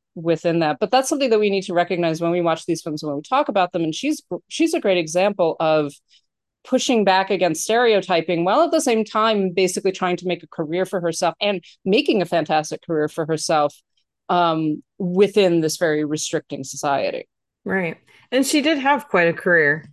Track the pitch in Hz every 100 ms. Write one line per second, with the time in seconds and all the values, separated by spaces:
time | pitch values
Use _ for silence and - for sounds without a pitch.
0 | _ - 165 160 175 165 160 147 202 254
1 | 262 302 269 220 208 196 190 175 170 180
2 | 170 160 170 175 170 160 - 160 - 151
3 | 156 143 151 262 294 208 180 180 165 160
4 | 269 302 - 175 - - 320 320 214 180
5 | 160 165 196 202 170 - 160 156 151 -
6 | _ _ _ _ _ _ - 262 - 240
7 | 190 190 190 196 175 156 - 226 240 208
8 | 180 175 165 170 175 233 330 320 277 226
9 | 214 - 226 214 190 180 190 185 190 185
10 | 185 175 180 175 160 - 151 170 185 196
11 | 170 160 175 165 202 196 - _ - 208
12 | 302 233 170 170 156 156 151 - - 160
13 | 151 - 156 160 - 160 151 - _ _
14 | _ _ - 175 170 160 160 151 - _
15 | 185 180 202 202 190 170 160 - 170 151
16 | 151 151 - 160 - 143 139 143 147 139
17 | 92 - - _ _ _ - 190 175 -
18 | _ - _ 247 269 302 277 311 262 285
19 | - 185 170 165 - 170 147 156 -